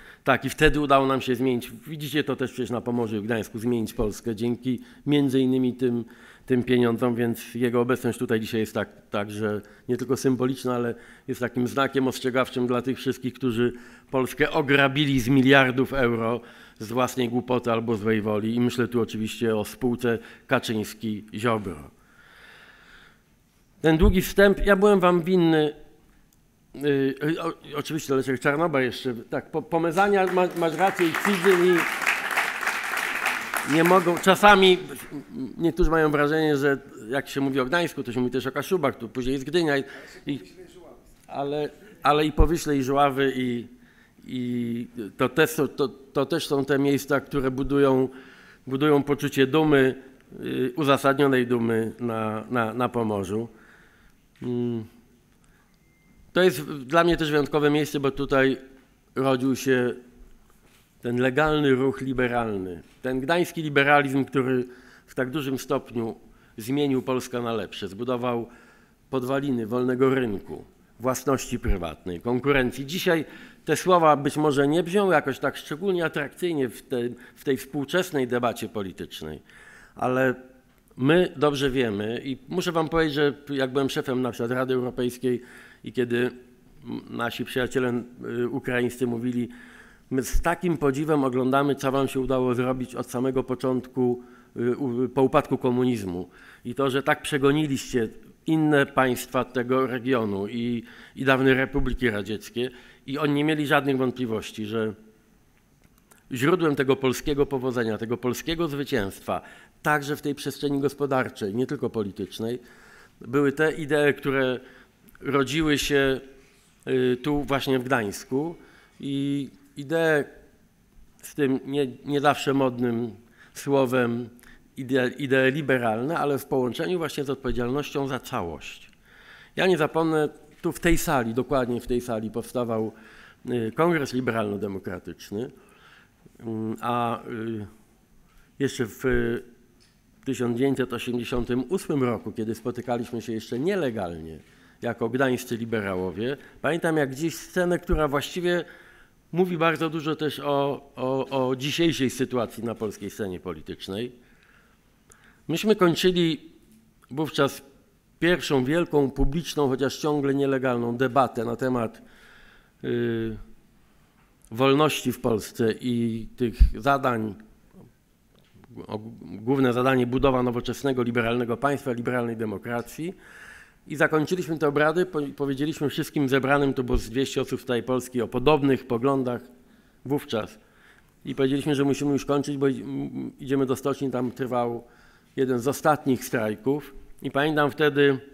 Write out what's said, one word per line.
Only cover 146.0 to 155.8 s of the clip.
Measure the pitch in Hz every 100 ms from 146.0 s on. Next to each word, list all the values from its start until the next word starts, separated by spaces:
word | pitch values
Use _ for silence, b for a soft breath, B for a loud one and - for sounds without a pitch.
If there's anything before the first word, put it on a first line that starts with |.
| 92 82 120 139 B B
pamiętam | 139 165 170 156
jak | 139 131
dziś | 165 -
scenę, | - 185 175 170
która | - 160 151
właściwie | 143 - 180 180 175 151 B B B B B _
mówi | 165 185 170
bardzo | 165 160 160
dużo | 160 151 147
też | 156 127
o, | 147 139 143 131 - -
o, | 127 135 131 135 127
o | 131
dzisiejszej | 143 135 170 127 131
sytuacji | - 123 123 107 -
na | 113 107
polskiej | 110 - 101
scenie | - 101 87
politycznej. | 92 78 82 80 - 98 123 - b b b b b b _ _ _ b b b -
Myśmy | 165 214
kończyli | 214